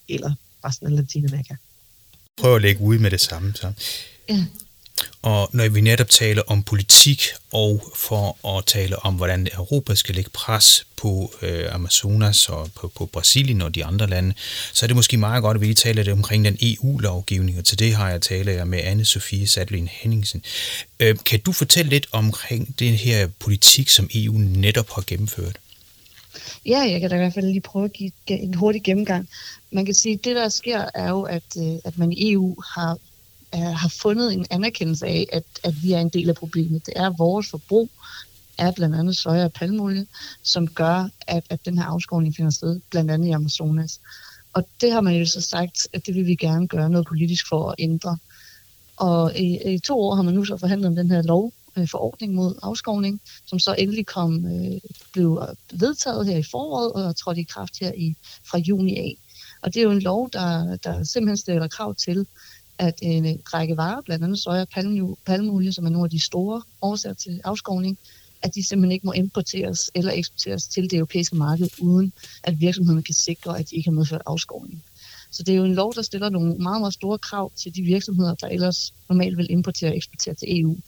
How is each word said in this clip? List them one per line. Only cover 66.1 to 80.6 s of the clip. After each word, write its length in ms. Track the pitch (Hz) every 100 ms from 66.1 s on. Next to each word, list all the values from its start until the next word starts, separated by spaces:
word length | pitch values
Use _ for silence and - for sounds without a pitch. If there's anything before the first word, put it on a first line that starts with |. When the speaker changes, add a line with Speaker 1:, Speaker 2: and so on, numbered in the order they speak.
| 165
Speaker 3:
store 380 | - 180 196 233 - -
årsager 320 | 196 208 208
til 280 | 190 190 175
afskovning, 540 | 190 208 - 185 190 190 - - _ -
at 140 | 175 202
de 120 | 185
simpelthen 240 | 196 180
ikke 140 | 190 190
må 60 |
importeres 800 | 185 190 208 - 190 - 170 - 180
eller 160 | 185
eksporteres 560 | 175 170 - 190 190 -
til 160 | -
det 100 | 185
europæiske 420 | 175 160 175 170 165
marked, 340 | 147 165 175 -
uden 340 | 175 180 190 - - -
at 180 | - 151
virksomhederne 420 | 175 185 170 160
kan 100 | 156
sikre, 460 | - - 170 170 175
at 100 | 156
de 60 | 165
ikke 140 | 165
har 60 | 156
medført 260 | 151 156 -
afskovning. 580 | 165 - - - 165 - - - - -
Så 120 | -
det 80 | 180
er 60 | 190
jo 80 | 190
en 100 | 185
lov, 200 | 214 233
der 60 |
stiller 280 | 220 196 208
nogle 260 | 185 165 175
meget, 260 | 180 220
meget 120 | 202
store 240 | - 196 214
krav 340 | - 202 190 -
til 200 | 180 175
de 60 |
virksomheder, 540 | 175 190 208 180 175 170
der 120 | -
ellers 460 | 180 180 175 - - -
normalt 280 | 180 185 175
vil 140 | 175
importere 380 | 175 180 - 98
og 80 | 170
eksportere 380 | - - - 156
til 260 | - 170